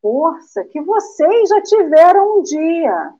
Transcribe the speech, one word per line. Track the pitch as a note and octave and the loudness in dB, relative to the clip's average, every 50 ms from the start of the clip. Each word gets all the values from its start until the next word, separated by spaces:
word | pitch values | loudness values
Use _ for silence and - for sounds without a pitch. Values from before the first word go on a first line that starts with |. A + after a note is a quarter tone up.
| - | -6
força | G#3 A3+ C4+ D#4 E4 E4 E4 - _ - G4+ F#3 | -4 -4 -2 -2 -2 -4 -6 -14 _ -12 -12 -12
que | - - D4+ D4 | -10 -10 -12 -6
vocês | E4+ G#4 G#4+ - - - - D4+ E4 G#4+ A#4+ A4 F#4 | -4 -4 -4 -4 -6 -6 -2 0 0 2 2 0 2
já | G#4+ G#4 G4+ | 0 -2 0
tiveram | - G#4 A4 F#4 D4+ D4+ D#4 E4 F4+ F#4+ G4+ G4 G#4 G#4+ G4+ | 0 0 0 0 2 4 6 6 6 6 4 2 0 0 -2
um | D#4+ | -2
dia? | - D4+ D4+ D#4 E4 E4 E4+ E4 B3 F#3 E3+ D#3 D#3 - _ | -2 -4 -4 -4 -4 -2 -2 -2 -2 -4 -4 -6 -8 -14 _